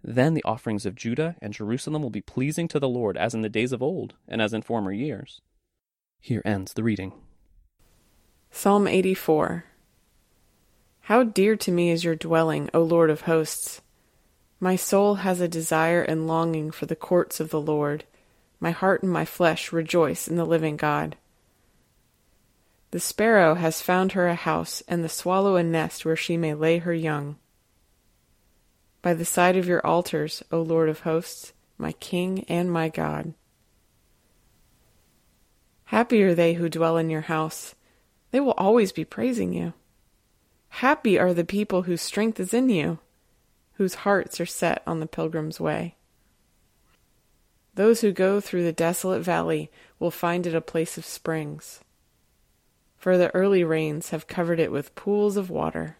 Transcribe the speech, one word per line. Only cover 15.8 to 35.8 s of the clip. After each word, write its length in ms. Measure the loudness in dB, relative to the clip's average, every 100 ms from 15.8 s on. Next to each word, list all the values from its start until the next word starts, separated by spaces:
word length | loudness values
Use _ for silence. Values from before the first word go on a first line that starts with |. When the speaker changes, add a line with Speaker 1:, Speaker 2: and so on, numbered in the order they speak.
| 2 2
Speaker 2:
and 240 | 0 -2 0
longing 420 | 0 0 -2 -6
for 160 | -8 -8
the 100 | -8
courts 440 | 2 2 2 -4
of 100 | -4
the 100 | -4
Lord. 460 | -2 0 0 -4 -10 _ _ _ _ _
My 100 | -6
heart 320 | 0 2 2
and 100 | 2
my 140 | -2 -2
flesh 480 | 2 2 2 -2
rejoice 540 | -4 0 2 2 0 -4
in 80 | -2
the 100 | 2
living 320 | 2 0 -2
God. 400 | -2 0 -4 -8 _ _ _ _ _ _ _ _ _ _ _ _ _ _ _ _ _
The 80 | -8
sparrow 560 | -6 0 4 6 6 4
has 260 | 0 -2
found 300 | 0 2 2
her 160 | 2 0
a 80 | 0
house, 480 | -2 -2 -4 -10 -6
and 160 | -4
the 60 | -4
swallow 460 | -4 0 2 4 4
a 80 |
nest 420 | 2 0 -2 -4 -2
where 100 | -2
she 220 | 0 -2
may 160 | -2
lay 240 | 0 2 2
her 160 | 0
young. 440 | -2 -2 -4 -6 -12 _ _ _ _ _ _ _ _ _ _ _ _ _ _ _ _
By 140 | -2 0
the 100 | 0
side 320 | 2 4 4
of 100 | 2
your 180 | 0 2
altars, 580 | 0 0 -4 -4 -8 -6
O 100 | -4
Lord 260 | 0 2 2
of 120 | 0
hosts, 520 | -2 -2 -4 -14 -20 _ _ _
my 140 | -10
King 520 | -10 -6 -4 -2 -4 -4
and 240 | -2 0
my 180 | -2 -2
God. 440 | -4 -4 -4 -8 -12 _ _ _ _ _ _ _ _ _ _ _ _ _ _ _ _ _ _ _ _ _ _ _ _